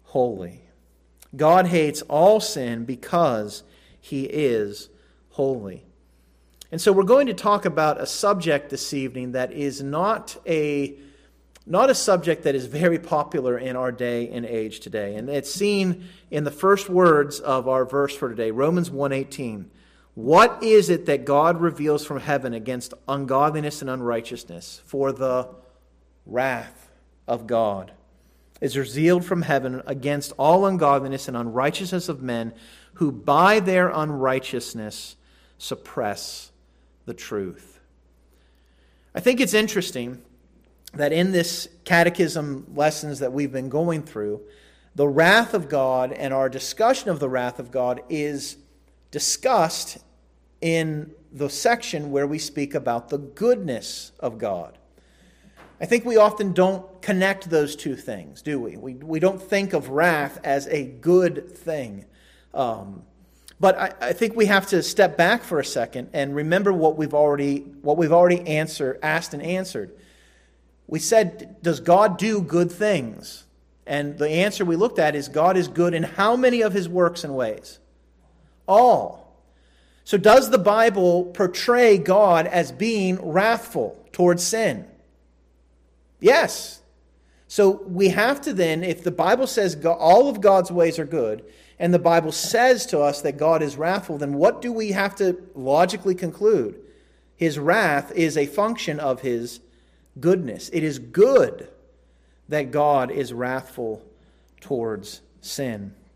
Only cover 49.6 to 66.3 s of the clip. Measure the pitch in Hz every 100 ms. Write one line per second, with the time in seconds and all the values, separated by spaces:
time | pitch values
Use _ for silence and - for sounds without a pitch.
49.6 | 165 - - - _ _ _ _ _ _
50.6 | 165 165 160 151 156 - _ 127 143 -
51.6 | - - - 160 147 139 143 151 - 151
52.6 | 139 147 120 120 - 143 139 - 226 247
53.6 | 170 110 - - - _ 123 110 113 90
54.6 | 80 - _ _ _ _ _ _ _ _
55.6 | - - 160 233 240 220 208 208 202 180
56.6 | 185 190 - - - 190 190 190 175 160
57.6 | 147 147 143 127 - 101 73 69 151 139
58.6 | 113 90 127 127 156 156 185 190 - 202
59.6 | 196 170 131 139 175 156 139 - 151 139
60.6 | 143 151 127 123 165 180 175 143 - -
61.6 | 165 156 120 98 - _ _ _ _ -
62.6 | 123 110 98 95 - _ _ _ - -
63.6 | 196 190 190 - 120 - 226 233 208 196
64.6 | 190 175 - - 180 147 175 240 - 160
65.6 | - 131 117 127 127 151 139